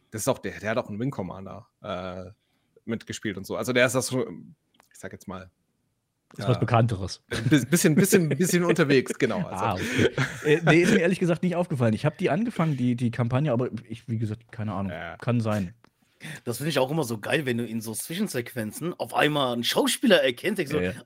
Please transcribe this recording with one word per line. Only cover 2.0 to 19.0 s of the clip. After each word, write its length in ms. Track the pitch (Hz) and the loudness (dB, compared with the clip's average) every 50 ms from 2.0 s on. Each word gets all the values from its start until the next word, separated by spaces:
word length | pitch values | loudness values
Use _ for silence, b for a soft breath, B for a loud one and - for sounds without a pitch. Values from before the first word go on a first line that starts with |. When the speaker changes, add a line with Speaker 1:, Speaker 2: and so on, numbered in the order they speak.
| 92 92 90 92 90 92 104 _ _ _ _ _ _ _ _ _ _ | -8 -8 -10 -10 -12 -14 -18 _ _ _ _ _ _ _ _ _ _
Speaker 1:
mitgespielt 520 | - 113 110 - - 110 - - 110 92 | -6 -6 -6 -6 -10 -12 -8 -6 -6 -6
und 80 | 95 98 | -6 -8
so. 120 | - 98 | -8 -6
Also 160 | 87 110 123 123 | -6 -4 0 2
der 140 | 123 123 | 4 4
ist 80 | 131 113 | 4 4
das 160 | 131 120 - | 0 -2 -2
schon, 440 | 127 127 - - 87 - - - - _ _ _ _ _ _ _ _ | -2 -4 -4 -4 -8 -12 -16 -18 -20 _ _ _ _ _ _ _ _
ich 60 | - | -18
sag 140 | - 92 - | -16 -16 -16
jetzt 140 | 95 - | -16 -14
mal, 240 | 101 92 92 92 90 _ _ _ _ _ _ _ _ _ _ _ _ _ _ _ _ - | -14 -14 -12 -14 -18 _ _ _ _ _ _ _ _ _ _ _ _ _ _ _ _ -14
Speaker 2:
Ist 120 | - 113 120 | -4 0 0
was 80 | 120 | 0
Speaker 1:
ja, 40 | - | 0
Speaker 2:
Bekannteres. 640 | 123 113 120 113 117 113 107 90 95 - - - _ _ | 2 2 4 4 4 2 0 -2 -6 -8 -10 -12 _ _
Speaker 1:
ein 140 | 117 113 113 | -8 -4 2
bi-, 200 | 120 156 143 113 | 4 4 4 4
bisschen, 280 | - 175 170 - 170 151 | 2 2 2 4 4 6
bisschen, 340 | 160 190 190 - 196 170 147 | 6 6 6 6 4 4 2
bisschen 360 | 139 135 185 165 180 175 175 | 2 0 0 2 2 2 2
unterwegs, 540 | 175 175 165 160 139 143 127 - - - - | 2 2 2 4 4 4 4 4 2 0 0
genau, 260 | 135 117 104 92 - | 0 0 0 -2 -4
also. 180 | - - 92 101 | -4 -4 -2 -2
Speaker 2:
Ah, 100 | 113 95 | -2 -2
okay. 360 | 92 104 233 254 - - - - - 131 - - - - | -2 -4 -2 0 2 2 2 2 0 -2 -2 -4 -4 0
Äh, 160 | 151 151 170 170 | 2 2 4 4
nee, 180 | 160 156 170 175 | 6 6 6 6
ist 100 | 226 226 | 6 4
mir 80 | 196 | 4
ehrlich 180 | 165 175 190 - | 4 2 2 2
gesagt 240 | 190 165 175 165 - | 2 0 2 2 0
nicht 120 | 180 160 | 0 0
aufgefallen. 380 | 170 180 - 156 123 123 113 110 | 0 -2 -2 0 2 2 2 2
Ich 120 | 104 - | 2 0
hab 120 | 147 - - | 0 0 0
die 120 | 180 113 | 0 0
angefangen, 460 | 131 185 226 247 - - 165 160 147 | 2 0 0 -2 0 0 0 0 0
die, 200 | 123 123 123 120 | 0 0 0 0
die 140 | 120 127 117 | 0 0 -2
Kampagne, 420 | 117 - 120 117 127 127 151 151 117 | 0 0 0 0 0 0 2 2 2
aber 180 | 123 127 - 101 117 - 104 | 0 0 -2 -4 -8 -10 -12
ich, 200 | 113 - - - | -14 -12 -6 -6
wie 100 | 113 110 | -4 -2
gesagt, 320 | 117 104 107 - - _ | -2 -4 -4 -8 -10 _
keine 220 | - - 104 107 95 | -12 -8 -6 -4 -4
Ahnung. 180 | 95 98 95 | -4 -4 -6
Speaker 1:
Ja. 260 | 78 82 85 85 82 - | -6 -8 -8 -10 -12 -6
Speaker 2:
Kann 220 | - - 120 120 | -2 0 0 2
sein. 340 | 110 113 104 104 95 87 - _ _ _ _ _ _ _ _ B B B B B B | 2 2 0 0 -2 -4 -6 _ _ _ _ _ _ _ _ B B B B B B
Speaker 3:
Das 120 | 123 117 - | -6 -6 -4
finde 120 | 143 165 | -4 -2
ich 80 | 147 135 | 0 2
auch 120 | 131 131 | 2 2
immer 140 | 156 165 147 | 0 -2 -2
so 140 | 113 117 104 | -2 -4 -6
geil, 280 | - - 123 160 147 | -2 -2 0 0 0
wenn 120 | 127 120 117 | 0 -2 -2
du 80 | 120 | -2
in 140 | 107 113 113 | -4 -6 -6
so 140 | 107 113 110 | -6 -6 -8
Zwischensequenzen 1000 | - - - 165 185 214 180 - 127 117 - - 123 107 107 - - 147 175 175 | -8 -8 -8 -6 -4 -4 -4 -4 -6 -6 -6 -6 -6 -6 -6 -6 -6 -8 -8 -6
auf 200 | - | -6